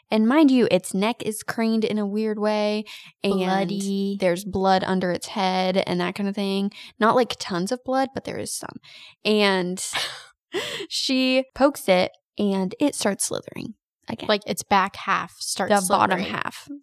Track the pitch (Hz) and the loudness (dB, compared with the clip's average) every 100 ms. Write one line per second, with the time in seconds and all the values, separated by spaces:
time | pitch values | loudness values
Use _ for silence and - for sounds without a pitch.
0 | _ 220 220 285 302 254 220 185 - 190 | _ 2 4 6 6 6 6 2 0 -2
1 | 208 240 - 214 - - 226 226 220 214 | -2 -2 -6 -8 -6 -2 0 0 0 -2
2 | 202 208 220 214 208 214 208 214 214 - | -2 -2 -2 -2 0 0 0 -2 -4 -12
3 | - - 202 190 185 190 190 196 196 196 | -20 -6 -2 0 2 0 0 -2 -2 -2
4 | 196 196 185 175 202 190 190 190 185 190 | -2 0 0 0 -2 0 2 2 2 0
5 | 180 175 - - 190 185 185 185 - 175 | 0 -2 -4 -2 0 0 0 0 0 0
6 | 180 196 202 202 196 196 196 - - - | -2 -4 -4 -2 -2 0 -2 -4 -14 0
7 | 220 254 240 - - 180 185 254 - 262 | 4 4 2 -2 -6 -4 -2 -4 -2 -2
8 | 269 269 - - 202 - - - - - | -2 -4 -10 -8 -8 -8 -10 -16 -20 -20
9 | - _ 208 214 202 190 180 185 - - | -20 _ 0 2 4 2 0 -4 -6 -6
10 | - - - _ _ 370 - - 330 - | -8 -10 -18 _ _ -8 -6 -8 -8 -6
11 | - 262 262 262 262 - 269 294 - 180 | -2 0 2 2 0 2 2 2 2 2
12 | 185 - _ - 208 190 190 - 285 - | 2 -4 _ -4 -2 0 -2 0 -2 0
13 | 220 196 - - - - - 220 _ _ | -2 -2 -4 -6 -8 -12 -12 -14 _ _
14 | - 226 - 208 - 208 - 202 190 - | -12 -6 0 0 -2 -8 2 2 2 -2
15 | - 180 175 - - - 190 202 185 202 | -2 -2 -4 -10 -8 -4 2 2 4 4
16 | 214 185 196 208 - - - 285 | 4 2 -2 -6 -6 -10 -14 -16